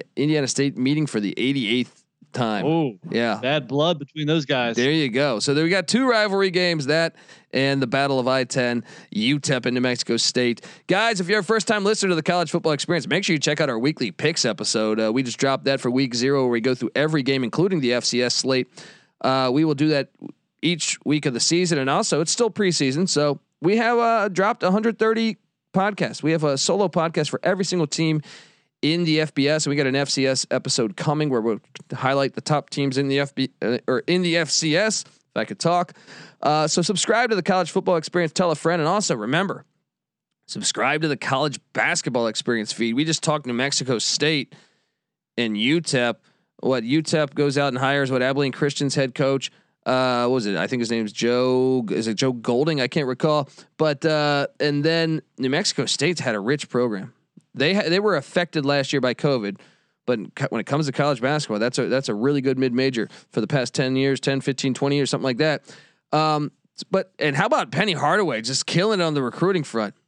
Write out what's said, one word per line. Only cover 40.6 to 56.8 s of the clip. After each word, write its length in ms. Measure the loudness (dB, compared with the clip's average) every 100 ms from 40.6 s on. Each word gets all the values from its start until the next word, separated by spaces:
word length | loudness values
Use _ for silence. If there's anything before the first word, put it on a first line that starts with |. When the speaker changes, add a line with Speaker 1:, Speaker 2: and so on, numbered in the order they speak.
| -4 0 0 0
Speaker 1:
to 60 | 0
the 100 | -2
College 420 | -2 0 0 -4 -8
Basketball 540 | -2 0 0 -2 -2 -2
Experience 440 | -2 -2 -2 -2
feed. 220 | -2 -2
We 120 | 0 0
just 180 | 0
talked 220 | 0 -2 -2
New 80 |
Mexico 460 | -2 0 -2 -2 -2
State 560 | -2 0 0 0 -4 -12 _ _ _ _ _ _ _ -4
and 200 | -2 0
utep. 680 | 0 0 0 0 0 -2 _ _ _ _
What, 220 | -2 -2
utep 520 | 0 0 0 0 0 0
goes 220 | 0 2
out 120 | 0
and 80 | 0
hires, 340 | 0 0 0
what, 100 | 0
Abilene 300 | 0 0 -2
Christian's 440 | 0 -4 -2 -2 0
head 200 | -2 0
coach. 340 | 0 0 -4 -14 _ _ -2
Uh, 380 | 0 2 0
what 100 | 2
was 120 | 0 0
it? 120 | -2
I 100 | -2
think 140 | -2
his 100 | -2
name's 220 | -2 -4
Joe, 720 | -2 0 2 2 2 2 0 0
is 180 | -2 -2
it 80 | 0
Joe 180 | 0
Golding? 480 | 0 -2 0 2 0
I 80 | -2
can't 180 | -2 -2
recall. 400 | 0 0 0 -2 -10 -20 _
But, 280 | 0 2 0
uh, 420 | 2 2 2 0 -2
and 240 | 0 2
then 380 | 2 2 0 -2 -6 -6
New 120 | -2
Mexico 360 | 0 0 -2 -2
State's 340 | 0 -2 -2
had 160 | -2 -2
a 40 |
rich 280 | -2 -2 -2
program. 460 | -2